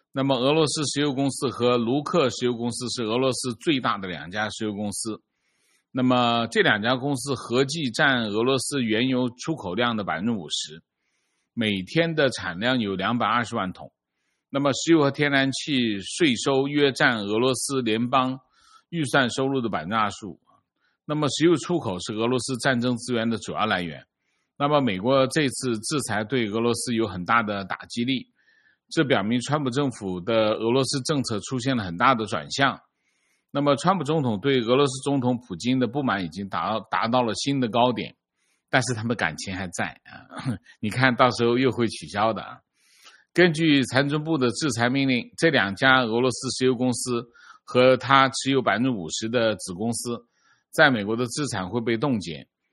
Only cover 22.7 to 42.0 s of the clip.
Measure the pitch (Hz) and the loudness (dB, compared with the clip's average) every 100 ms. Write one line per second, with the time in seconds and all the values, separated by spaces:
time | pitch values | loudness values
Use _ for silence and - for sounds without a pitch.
22.7 | 123 123 120 - 117 113 110 - 78 107 | 0 0 -2 -2 -2 -2 -4 -6 -4 0
23.7 | 95 87 69 - _ _ _ _ - 143 | 0 -4 -8 -16 _ _ _ _ -4 0
24.7 | 147 127 92 117 135 131 160 139 - 131 | 2 2 -2 0 2 2 2 0 -2 -4
25.7 | 113 - 151 101 104 107 131 110 110 117 | -4 -4 -4 -2 -4 -2 -2 -2 0 0
26.7 | 113 - 113 107 95 87 117 104 101 95 | 0 -2 -2 -2 -4 0 2 2 -4 -6
27.7 | - - - 120 131 - _ _ _ _ | -10 -10 -6 -4 -4 -6 _ _ _ _
28.7 | _ _ - 139 117 101 123 117 151 135 | _ _ -2 2 2 2 -2 -2 -2 -2
29.7 | 123 143 - 98 90 92 113 107 110 113 | -2 -2 -4 -6 -6 0 2 2 2 2
30.7 | 131 123 143 127 120 117 104 - 131 127 | 2 0 -2 -2 -2 -2 -6 -4 -4 -2
31.7 | 123 95 85 127 123 107 95 76 - 135 | -2 -4 2 4 4 0 -6 -6 0 0
32.7 | - _ _ _ _ _ _ _ 143 143 | 0 _ _ _ _ _ _ _ -2 2
33.7 | 135 170 190 139 160 127 101 139 135 110 | 2 2 0 0 0 0 0 2 2 4
34.7 | 131 143 135 143 139 123 120 - 87 117 | 4 2 0 -2 0 0 -2 -4 -6 -2
35.7 | 131 123 143 127 98 85 85 101 87 87 | 0 0 -2 -2 -2 -4 -8 -8 -4 -2
36.7 | 110 - 90 113 127 117 104 139 139 120 | -4 -4 -2 0 2 0 -2 -2 -2 0
37.7 | 117 123 107 76 - _ _ _ _ _ | 2 2 2 -6 -12 _ _ _ _ _
38.7 | 131 123 113 113 113 87 78 - 92 92 | 0 0 -2 -4 -2 -2 -4 -8 -8 -8
39.7 | - 92 - - - - - 131 101 _ | -6 -8 -10 -20 -20 -18 -10 -8 -8 _
40.7 | _ 107 120 131 117 127 117 117 120 131 | _ -6 2 2 6 4 4 2 2 2
41.7 | 117 113 - | 2 -2 -2